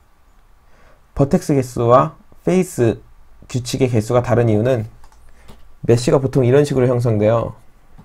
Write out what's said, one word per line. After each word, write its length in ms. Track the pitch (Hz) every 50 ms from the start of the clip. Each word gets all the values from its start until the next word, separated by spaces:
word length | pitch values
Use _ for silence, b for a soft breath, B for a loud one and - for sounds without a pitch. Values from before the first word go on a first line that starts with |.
| - _ _ _ _ _ _ _ - _ _ _ _ b b b b b b b b _ -
버텍스 400 | - 139 139 - 175 - - 151
개수와 600 | 135 123 123 - 123 120 117 120 135 151 160 - - - - - - -
페이스 580 | 170 175 185 175 180 - - 120 113 95 - - - - - - - - - - -
규칙의 400 | - 123 123 - - 127 131 120
개수가 340 | 120 110 104 113 123 123 120
다른 260 | 127 113 117 117 113
이유는, 400 | 107 104 113 127 131 117 110 110 - - - - - - - - b b b b b b b b - -
메쉬가 360 | - - 120 120 - 165 156
보통 280 | 139 131 123 - 139 127
이런 200 | 120 127 143 147
식으로 220 | 143 139 127 123
형성돼요. 680 | 131 127 120 120 123 110 104 107 107 117 113 - - - - - - - _ _ - - -